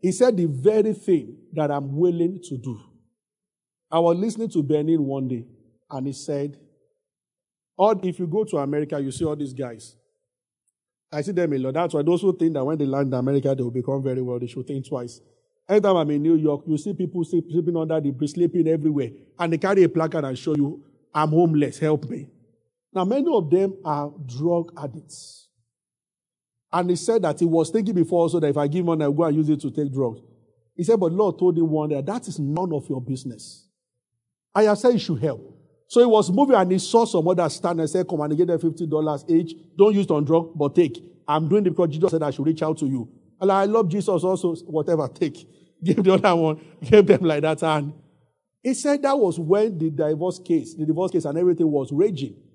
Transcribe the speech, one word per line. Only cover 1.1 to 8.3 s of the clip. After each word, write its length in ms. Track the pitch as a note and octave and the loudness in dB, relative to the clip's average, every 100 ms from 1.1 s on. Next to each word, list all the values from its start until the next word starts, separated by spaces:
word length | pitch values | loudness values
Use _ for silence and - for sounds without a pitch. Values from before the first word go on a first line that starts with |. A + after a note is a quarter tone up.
| E3+ A2 - _ | 0 0 -18 _
that 180 | D#3 D3+ | -4 -2
I'm 260 | C#3+ C#3 C#3 | -2 -4 0
willing 440 | F3+ F3 F3 F#3+ - | 0 2 -2 -4 -10
to 100 | C3 | -10
do." 200 | B2 G#2+ - _ _ _ _ _ _ _ _ _ _ | -10 -12 -14 _ _ _ _ _ _ _ _ _ _
I 100 | E3 | 0
was 180 | E3+ E3+ | 2 2
listening 300 | A3 G#3+ A3+ | -2 -4 -4
to 120 | E3+ | -2
Benin 420 | C#3 D3+ D3+ E3 | 0 0 2 0
one 240 | C#3 C#3 C3 | 0 -4 -6
day, 180 | B2 A#2 - _ _ _ | -8 -10 -20 _ _ _
and 160 | C#3 C3+ | -8 -8
he 60 | |
said, 460 | C3+ - D3 C#3+ C#3+ _ _ _ _ _ _ _ _ _ _ _ - | -8 -8 -6 -6 -10 _ _ _ _ _ _ _ _ _ _ _ 0
"All, 220 | G3 G#3+ | 2 2
if 140 | F#3+ - | -2 -4
you 80 | |
go 180 | F3+ | -4